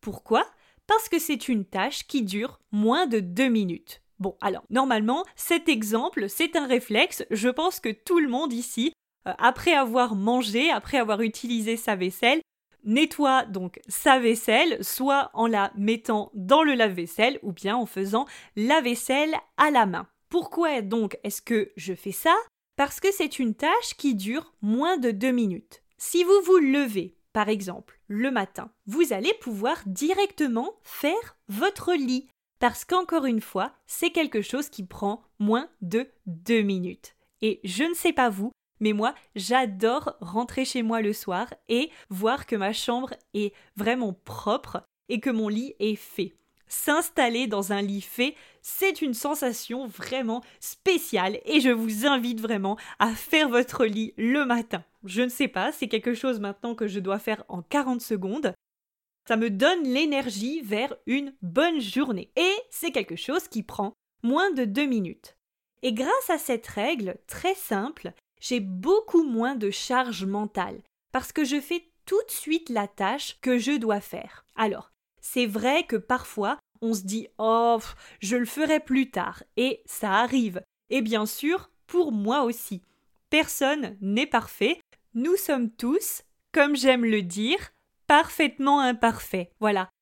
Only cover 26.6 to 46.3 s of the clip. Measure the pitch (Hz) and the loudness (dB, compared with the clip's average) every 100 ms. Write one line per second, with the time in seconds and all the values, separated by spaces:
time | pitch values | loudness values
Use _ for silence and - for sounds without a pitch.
26.6 | 285 277 277 202 170 _ _ 220 208 214 | 6 4 2 -2 -6 _ _ 0 0 0
27.6 | 190 175 - _ _ 208 254 247 190 - | -4 -10 -14 _ _ -2 0 0 -2 -8
28.6 | 226 _ - 240 339 202 254 415 - 208 | -14 _ -8 0 2 2 0 -2 -4 -4
29.6 | 220 330 202 185 302 370 392 - 294 226 | -2 -2 -4 -4 0 2 0 0 -2 0
30.6 | 277 - - - 294 381 466 _ _ 202 | -4 -8 -18 -4 -2 -2 -4 _ _ -2
31.6 | 349 403 - 349 262 254 - _ _ _ | -2 -2 -2 0 0 -2 -4 _ _ _
32.6 | 240 233 - 359 359 330 269 226 - 190 | -2 0 -2 -2 0 0 0 -2 -2 -6
33.6 | 214 _ _ - 339 339 302 220 202 254 | -6 _ _ -4 -2 0 -2 -2 -4 -4
34.6 | 294 - 185 - 202 220 _ _ 208 226 | -6 -10 -14 -6 -4 -4 _ _ 0 0
35.6 | 285 _ 180 214 262 _ - 165 175 233 | 0 _ -2 -2 -2 _ -12 -12 0 2
36.6 | 208 190 180 185 - _ _ _ 220 - | 2 0 -4 -10 -18 _ _ _ -4 -2
37.6 | 202 180 320 339 349 311 247 196 208 - | -6 -2 -2 0 0 2 0 0 -6 -8
38.6 | _ _ 214 208 220 294 _ - 185 254 | _ _ -2 2 -2 -2 _ -10 0 2
39.6 | 247 190 220 262 294 - 175 190 240 - | 2 0 0 0 -4 -10 -6 -4 -4 -2
40.6 | 262 254 226 226 214 214 - 180 240 - | -2 -2 -2 0 0 -2 -4 -4 -4 -10
41.6 | _ 233 311 - - 185 220 269 - 214 | _ -2 -2 -8 -12 -4 -2 -2 -2 -2
42.6 | 196 214 - 240 262 - _ 208 208 - | -2 -2 -2 -2 -4 -10 _ -4 -4 -6
43.6 | _ - 202 247 226 185 - 208 - 247 | _ -6 -2 0 -2 -6 -12 -8 -4 -4
44.6 | - 180 _ _ _ 233 269 226 214 214 | -4 -12 _ _ _ -4 -2 -2 -2 -2
45.6 | 269 - 208 208 - - 185 | -6 -4 -4 -4 -8 -8 -8